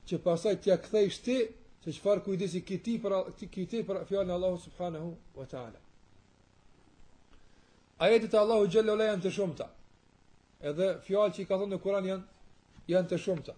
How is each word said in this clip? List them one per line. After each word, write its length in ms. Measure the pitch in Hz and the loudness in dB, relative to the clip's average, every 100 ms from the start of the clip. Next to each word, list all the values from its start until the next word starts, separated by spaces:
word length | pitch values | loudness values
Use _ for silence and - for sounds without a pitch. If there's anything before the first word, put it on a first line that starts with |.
| - | -4
Që 120 | 170 | -2
pasaj 320 | 180 170 214 185 | 0 0 0 0
t'ja 140 | - 180 | 2 2
kthejsh 400 | - 220 202 - | 2 2 2 0
ti 140 | - 254 220 - - - | -2 0 0 -4 -20 -14
se 80 | - - | -12 -4
çfarë 260 | 196 202 | 0 0
kujdesi 380 | 202 190 190 175 | 0 -2 -2 -4
ki 140 | - 185 | -4 -6
ti 120 | 226 233 | -2 -2
për, 140 | 208 196 185 - | 0 -2 -2 -8
ki 300 | 196 - 175 | -12 -8 -6
ti 160 | 233 | -4
për 200 | 214 185 165 | -4 -4 -2
fjalën 240 | 196 185 | -2 0
e 40 | 180 | 0
Allahu 220 | 185 180 | 0 -2
Subhanahu 500 | - - 180 160 170 165 - - | -8 -8 -6 -6 -8 -10 -16 -16
wa 100 | 131 | -12
Taala. 340 | 135 117 - - - - - _ _ _ _ - - _ _ - - - - - - - - _ _ | -12 -12 -16 -20 -20 -20 -20 _ _ _ _ -20 -20 _ _ -20 -20 -20 -20 -20 -20 -20 -20 _ _
Ajetet 360 | 175 226 220 | 4 4 4
e 40 | 220 | 4
Allahu 300 | 214 226 202 | 4 4 4
Gjelle 220 | 208 220 | 4 2
Ola 180 | 208 220 | 2 0
janë 140 | 202 185 | 0 -2
të 80 | |
shumta. 340 | 208 190 143 - - - _ _ _ _ - _ _ | -2 -4 -4 -10 -12 -20 _ _ _ _ -20 _ _
Edhe 360 | 147 151 190 165 - | -8 0 0 0 -2
fjalë 280 | 196 208 | 2 2
që 80 | 185 | 0
i 60 | 190 | -2
ka 100 | 190 | 0
thonë 160 | 202 185 | 0 -2
në 40 | |
Kur'an 240 | 196 196 185 | -2 -2 -2
janë, 160 | 190 185 - - - _ - - | -6 -8 -20 -20 -20 _ -20 0
janë 220 | 175 175 | 2 2
të 60 | 180 | -2
shumta. 320 | - 175 131 | -2 -4 -4